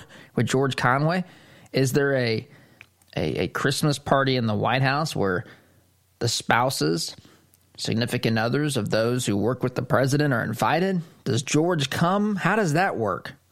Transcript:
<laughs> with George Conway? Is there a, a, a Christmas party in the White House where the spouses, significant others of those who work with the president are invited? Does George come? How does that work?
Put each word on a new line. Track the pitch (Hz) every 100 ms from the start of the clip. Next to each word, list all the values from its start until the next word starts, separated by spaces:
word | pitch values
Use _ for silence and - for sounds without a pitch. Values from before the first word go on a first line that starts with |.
| -
<laughs> | - - -
with | 120
George | 131 135 131
Conway? | 127 135 156 185 180 - - - -
Is | - 135
there | 139 139 135
a, | 120 110 - - - - - _ _ -
a, | 80 -
a | 87
Christmas | - 135 139 156 139
party | - 139 135 127
in | 113
the | 101
White | 107 131
House | 135 143 160 101
where | 98 90 - - _ _ _ _ _ -
the | 120
spouses, | - - 117 131 - 147 165 - - - - _ _ _ -
significant | - 110 120 123 117 113
others | 117 143 151 131
of | 90
those | 107 117 127 123
who | 101
work | 107 127
with | - -
the |
president | 127 110 131 147 147
are | 117
invited? | - 113 110 156 190 180 160 -
Does | - 110
George | - 147 170 175 135
come? | - 170 196 208 196
How | 165 214
does | 180
that | 151 190 101
work? | 107 90 - - _